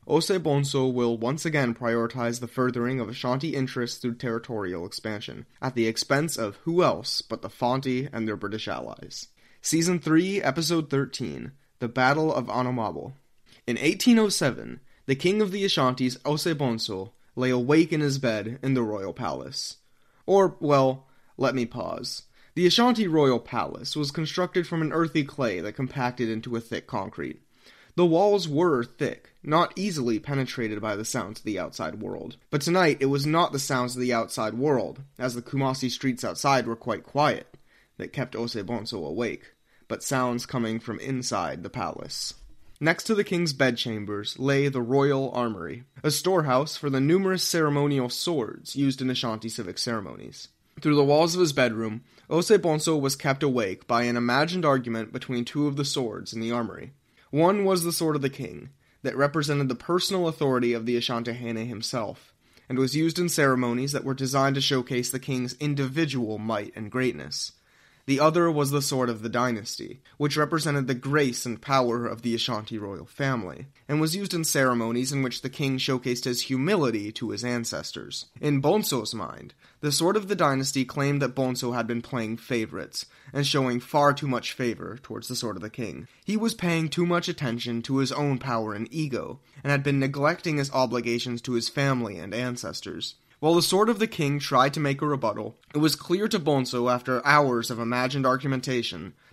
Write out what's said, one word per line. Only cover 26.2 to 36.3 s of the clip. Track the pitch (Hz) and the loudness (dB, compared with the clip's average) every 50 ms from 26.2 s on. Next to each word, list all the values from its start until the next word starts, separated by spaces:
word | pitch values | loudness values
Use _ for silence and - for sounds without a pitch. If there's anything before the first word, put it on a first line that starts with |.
| 123 113 | -2 -2
into | 113 110 - 127 120 | -2 -4 -4 -4 -6
a | 117 | -6
thick | 117 - - 90 - | -6 -4 -8 -8 -8
concrete. | - - 104 95 - - - 73 64 - - _ _ _ _ _ - - - - _ - | -6 -6 -6 -6 -6 -6 -8 -8 -8 -8 -10 _ _ _ _ _ -20 -20 -20 -20 _ 0
The | - 180 | 4 4
walls | 175 160 165 202 208 202 202 170 156 | 6 6 6 6 6 4 4 2 0
were | 143 143 180 175 147 123 120 | 0 2 4 4 4 2 0
thick, | - - - 147 120 - - - - _ _ - | -2 -6 -4 -4 -4 -4 -6 -12 -20 _ _ -4
not | 143 151 165 170 - - | 0 2 2 2 2 0
easily | - 190 208 170 151 120 120 113 104 | -4 -4 -4 -2 -2 0 0 0 -2
penetrated | - - 143 139 131 123 - - 117 107 107 104 | -2 -2 -2 -2 -2 -2 -4 -4 -4 -4 -4 -4
by | 101 107 104 | -4 -4 -4
the | 101 110 | -4 -4
sounds | - - 127 92 95 110 - | -4 -4 -4 -6 -6 -10 -10
of | - | -6
the | 110 104 92 | -6 -4 -4
outside | 85 - - - 104 90 - 107 | -4 -6 -6 -6 -8 -8 -6 -8
world. | 104 98 95 - - - - - _ - | -8 -8 -8 -8 -10 -12 -14 -16 _ -4
But | - 143 | -4 -2
tonight | 139 165 170 190 180 156 143 - | 0 2 4 4 6 4 4 4
it | 135 135 | 2 2
was | 139 143 139 | 2 2 0
not | 151 156 170 175 - | 2 2 2 2 2
the | 143 135 | 0 -2
sounds | - - 139 127 123 123 123 | -4 -2 -2 -2 -2 -2 -2
of | 127 | -2
the | 123 123 120 | 0 0 2
outside | 117 110 - - - 110 107 104 | 0 0 -2 -4 -4 -4 -2 -2
world, | 117 135 151 139 120 95 71 - - - - _ - | -2 0 2 2 2 0 -2 -6 -10 -16 -18 _ -6
as | 127 127 117 | -4 -4 -4
the | 120 | -6
Kumasi | 117 - - 135 135 131 131 135 131 123 | -8 -6 -2 0 0 0 0 -2 -2 -4
streets | - - - 135 120 - - | -4 -2 -2 -2 -2 -2 -4
outside | 104 | -6